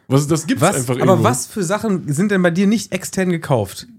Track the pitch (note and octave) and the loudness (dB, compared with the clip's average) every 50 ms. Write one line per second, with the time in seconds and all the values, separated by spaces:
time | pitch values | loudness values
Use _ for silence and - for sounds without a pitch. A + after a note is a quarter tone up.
0 | _ - C3+ C#3 D3 C#3+ E3 D#3 - E3+ B3+ A2+ D3 F#3 G3 C#3+ B2 B2+ B2 B2+ | _ 0 2 2 2 2 0 0 0 -2 0 2 2 2 2 0 -2 -2 -2 0
1 | - F3+ F#3+ - - - B3 - - - - A3 F#3 D#3+ G3+ G#3+ A3 A3 F#3+ D#3+ | 2 4 4 4 4 2 0 -2 -4 -8 -6 -6 -4 -2 -2 -2 -2 -2 -2 -2
2 | - D3 C#3+ C#3+ G3 G#3 G3+ F#3 F3+ F3+ E3 F3+ G3+ G3 A3+ G3+ - - - F#3 | -2 -4 -2 0 0 0 2 2 2 2 2 2 2 2 2 0 -2 -4 -8 -8
3 | - - - F#3+ F#3 F#3 E3+ E3 - - C#3 A#2 G2+ - - - - - - | -8 -6 -4 -2 -2 -2 -2 -2 -2 0 0 0 0 -2 -6 -12 -18 -18 -20